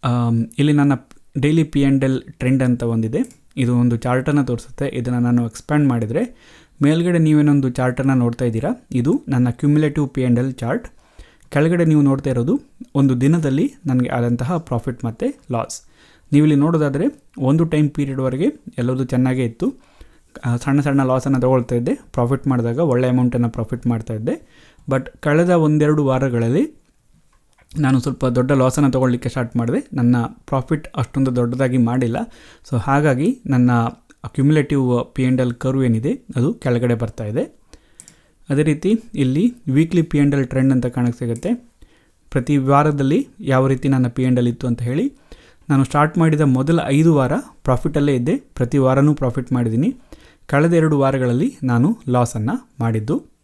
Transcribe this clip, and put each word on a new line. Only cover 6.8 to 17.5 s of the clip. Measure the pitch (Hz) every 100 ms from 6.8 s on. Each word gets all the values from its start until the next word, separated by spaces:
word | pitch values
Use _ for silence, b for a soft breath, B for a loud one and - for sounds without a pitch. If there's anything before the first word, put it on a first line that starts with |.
ಮೇಲ್ಗಡೆ | 143 160 175 175
ನೀವೇನೊಂದು | 160 151 147 143 131
ಚಾರ್ಟನ್ನು | 123 127 123 135 131
ನೋಡ್ತಾ | 120 117 123
ಇದ್ದೀರಾ, | 110 139 240 _
ಇದು | 127 123 240 -
ನನ್ನ | 131 123
ಕ್ಯುಮುಲೇಟಿವ್ | 117 147 151 156 147 139
ಪಿ | 139
ಆ್ಯಂಡ್ | 127 120
ಎಲ್ | 131
ಚಾರ್ಟ್. | 127 117 190 - - b b b b b
ಕೆಳಗಡೆ | 143 160 175 165
ನೀವು | 151
ನೋಡ್ತಾ | 143 135 143
ಇರೋದು | 123 123 269 - - - 139
ಒಂದು | 139 127
ದಿನದಲ್ಲಿ | 135 170 156 135 254 - 156
ನನಗೆ | 127 123
ಆದಂತಹ | 120 120 120 117 175
ಪ್ರಾಫಿಟ್ | 160 120 - 117 117
ಮತ್ತು | 113 247 277 _
ಲಾಸ್. | 117 - - - b b b b
ನೀವಿಲ್ಲಿ | 147 156 147
ನೋಡೋದಾದ್ರೆ, | 147 165 147 135 233 - _ -
ಒಂದು | 131